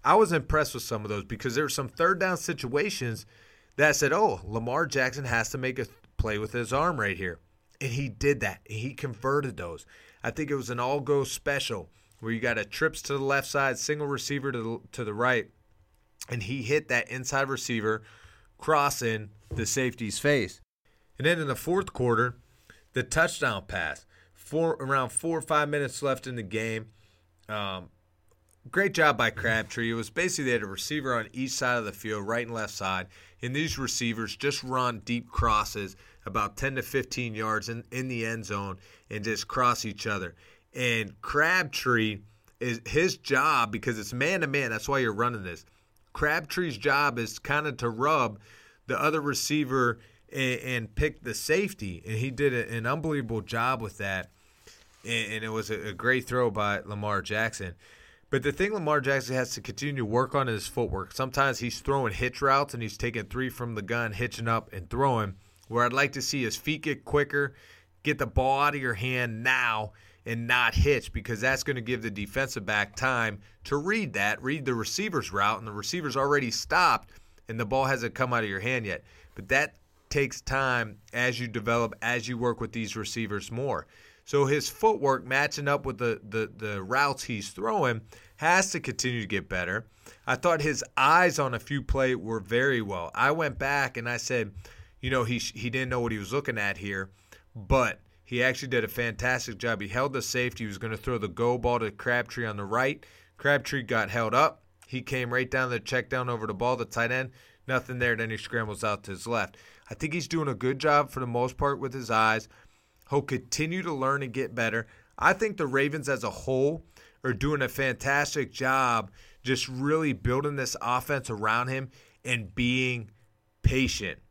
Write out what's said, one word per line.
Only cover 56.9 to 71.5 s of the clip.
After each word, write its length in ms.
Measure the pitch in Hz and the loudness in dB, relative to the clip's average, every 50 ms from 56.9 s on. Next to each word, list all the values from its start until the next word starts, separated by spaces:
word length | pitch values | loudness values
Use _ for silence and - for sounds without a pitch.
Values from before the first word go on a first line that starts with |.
| 104 101 104 104 104 98 92 | -8 -4 -2 -2 -2 -2 -2
Jackson. 500 | - 107 107 110 113 - - 98 90 87 _ - - - - - - - _ _ _ | -2 0 0 0 0 -2 -6 -10 -10 -10 _ -20 -20 -20 -20 -20 -20 -20 _ _ _
But 120 | - 135 131 | -2 0 0
the 100 | 143 143 | 0 0
thing 200 | - 185 202 220 | 0 0 0 0
Lamar 280 | 208 165 151 151 147 | -2 0 2 2 2
Jackson 340 | 131 139 139 135 120 110 131 | 2 2 0 0 0 0 0
has 160 | 127 127 117 - | 0 0 -2 -4
to 60 | - | -8
continue 360 | - - - - 139 147 143 135 | -8 -10 -8 -6 -4 -4 -2 -2
to 80 | 117 | -2
work 280 | 104 107 120 131 127 - | 2 2 2 2 4 2
on 120 | 143 135 123 | 0 2 2
is 160 | 113 101 - | 0 -2 -4
his 40 | - | -4
footwork. 440 | - - 120 98 82 95 92 - | -2 -2 -2 0 -2 -4 -6 -8
Sometimes 480 | - - 131 131 127 143 139 139 123 - | -4 -4 -4 -2 2 2 2 2 2 0
he's 220 | 120 120 - - | -2 -4 -4 -4
throwing 320 | - - 139 139 131 113 98 | -2 0 2 2 2 0 0
hitch 280 | - 127 123 123 - | 0 -2 -2 -2 2
routes, 320 | 139 139 135 139 143 143 - | 2 4 4 4 4 0 -4
and 80 | 120 | -6
he's 160 | 117 107 104 - | -6 -8 -6 -4
taking 280 | - 120 107 117 104 | -4 -2 -2 -4 -6
three 240 | - - 123 131 127 | -6 -4 -4 -4 -4
from 260 | 117 - 123 120 117 | -4 -6 -6 -6 -4
the 60 | 107 | -6
gun, 320 | 104 92 117 120 117 113 104 | -4 -2 -2 0 0 -2 -2
hitching 340 | 95 123 120 - - 113 117 | -2 -4 -4 -4 -4 0 0
up 240 | 113 113 - - | 0 0 0 -4
and 180 | - 98 90 - | -10 -10 -8 -6
throwing, 460 | - 120 135 139 127 113 107 98 92 - - - _ - - - | 0 2 4 4 4 2 0 -2 -4 -10 -16 -20 _ -20 -14 -2
where 160 | 107 117 120 | 2 4 4
I'd 80 | 123 | 4
like 220 | 120 135 143 139 139 | 4 4 2 2 0
to 80 | 139 | -4
see 200 | 120 - - 139 | -4 -2 -2 0
his 140 | 123 110 - | 0 -2 -2
feet 280 | - - - 156 156 156 | -2 -2 -2 -2 -2 -2
get 200 | 156 143 131 - | -4 -4 -4 -6
quicker, 520 | - - 147 143 143 - 143 143 135 - - - - - - _ _ _ _ _ | 0 2 2 2 2 0 -2 -2 -2 -4 -12 -20 -20 -20 -20 _ _ _ _ _
get 140 | 147 147 147 | -2 0 0
the 80 | 139 | -2
ball 360 | 113 - - 131 131 135 135 | 0 2 2 4 4 4 4
out 120 | 143 147 143 | 4 2 2
of 60 | 143 | 2
your 120 | 131 127 117 | -2 -2 -2
hand 500 | 92 104 127 127 127 123 120 110 110 117 | 0 -2 -2 0 0 0 -2 -2 -2 2
now, 480 | 127 131 127 127 120 113 110 107 107 - - - - - _ _ | 2 2 2 2 0 0 0 -2 -6 -8 -16 -20 -20 -20 _ _
and 220 | 117 117 117 117 117 | -6 -6 -4 0 2
not 260 | 123 123 123 117 - | 2 4 4 4 6
hitch, 380 | - - 143 143 123 - - | 6 6 6 6 2 0 -4
because 300 | - 120 98 - 120 104 | -8 -8 -4 -4 -4 0
that's 220 | 110 131 | 2 2